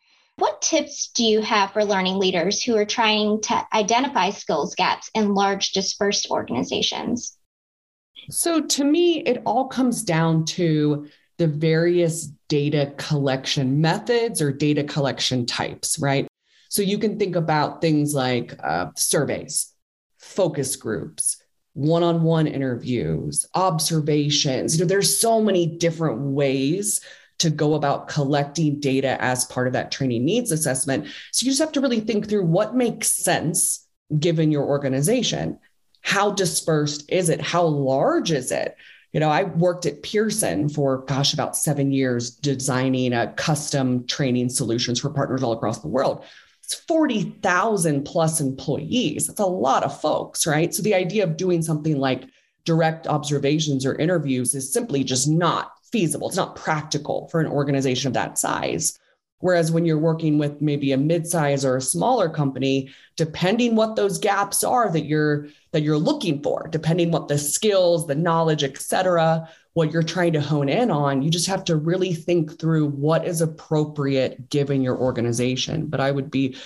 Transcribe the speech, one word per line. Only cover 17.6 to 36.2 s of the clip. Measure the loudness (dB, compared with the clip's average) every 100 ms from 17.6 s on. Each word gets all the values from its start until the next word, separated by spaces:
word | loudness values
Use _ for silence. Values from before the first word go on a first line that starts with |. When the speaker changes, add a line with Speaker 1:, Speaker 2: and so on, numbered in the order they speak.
| 0 0
Speaker 2:
things | 2 2 2
like, | 0 0 0 -4 -8
uh, | -4 -2 -4 -4
surveys, | 0 0 0 -4 -6 -6 -6 _ _ _ _ _
focus | -10 0 0 0 -4 -4
groups, | -4 -6 -6 -6 -6 -6 _ _ _
one-on-one | -4 2 4 4 4 4 4 2
interviews, | 0 -2 -4 -2 -2 0 -2 -4 -6 -4
observations. | 0 0 0 0 0 2 2 2 2 0 0 0
You | 0
know, | 2
there's | 2 2 2
so | 2 4
many | 4 2 0
different | 0 -2 0 -2 -2
ways | -2 0 2 2 0 0 -2 -4 -6 -18 -20 -2
to | 0
go | 2 2
about | 2 0 -2 -4
collecting | -2 2 2 0 0 0 0
data | 0 0 0 0
as | 0 0
part | -2 -2 0
of |
that | -2 -4
training | -4 -2 0
needs | 0 0 0
assessment. | -2 -2 -2 -2 -2 -4 -12 -8
So | -4
you | 0
just | 0
have | 0
to | 0
really | 0 0
think | 0 -2 0
through | 0 2
what | 2 2
makes | 2 0 0 -2
sense | 0 0 0 0 0 -2 -4 -10 _ _ 0
given | 2 2 2
your | 2
organization. | 2 0 0 0 2 0 0 -2 -4 -8 _ _ _ _
How | -4 2